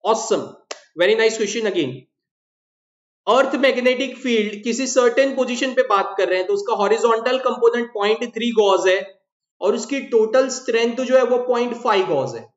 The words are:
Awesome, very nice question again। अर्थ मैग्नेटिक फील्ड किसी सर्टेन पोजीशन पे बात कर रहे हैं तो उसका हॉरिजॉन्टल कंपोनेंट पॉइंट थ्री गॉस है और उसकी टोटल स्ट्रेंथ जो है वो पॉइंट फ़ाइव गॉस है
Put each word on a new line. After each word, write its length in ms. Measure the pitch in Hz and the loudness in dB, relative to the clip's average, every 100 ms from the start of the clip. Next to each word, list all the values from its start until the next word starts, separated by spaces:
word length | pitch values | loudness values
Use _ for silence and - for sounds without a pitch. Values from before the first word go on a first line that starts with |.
Awesome, 440 | 190 226 - 180 104 - _ - _ 156 | 0 -2 0 -4 -4 -16 _ -20 _ 0
very 200 | 185 220 | 2 4
nice 200 | 220 226 | 2 0
question 280 | 208 233 214 | -4 -2 -2
again। 200 | 180 131 131 _ _ _ _ _ _ _ _ _ _ _ _ - | -2 -4 -6 _ _ _ _ _ _ _ _ _ _ _ _ 2
अर्थ 280 | 247 277 | 2 2
मैग्नेटिक 600 | 277 262 240 247 254 262 - | 2 2 2 0 0 -4 -6
फील्ड 460 | 254 226 208 208 | -2 0 0 -4
किसी 240 | 240 233 254 | -6 -4 0
सर्टेन 480 | 262 240 233 277 | 2 2 2 0
पोजीशन 380 | 262 240 247 262 | 0 -4 -2 -2
पे 100 | 254 240 | 0 2
बात 260 | 196 185 - | 0 0 -2
कर 100 | 180 | 0
रहे 100 | 185 | 0
हैं 100 | 185 | 0
तो 60 | |
उसका 220 | 202 - | -2 -2
हॉरिजॉन्टल 640 | 214 196 220 233 226 240 254 | -2 0 2 2 2 0 0
कंपोनेंट 500 | 254 233 233 240 233 | -2 2 2 2 -6
पॉइंट 300 | 214 202 220 240 | -2 -2 0 -4
थ्री 140 | 226 240 | -4 -2
गॉस 360 | 220 202 185 180 | 2 4 4 2
है 120 | 190 190 _ _ _ _ _ | 0 -2 _ _ _ _ _
और 140 | 202 | -2
उसकी 240 | 233 - 277 - | -2 -4 -8 -2
टोटल 340 | 233 220 254 262 | 0 2 2 0
स्ट्रेंथ 540 | - - 226 233 233 | -4 -4 0 0 -2
जो 140 | 247 262 | 2 2
है 60 | |
वो 120 | 247 247 247 | 2 0 0
पॉइंट 260 | 240 240 220 | -2 -2 -4
फ़ाइव 220 | 247 202 185 | 0 0 0
गॉस 260 | 147 123 | -2 -4
है 60 | 117 - | -10 -16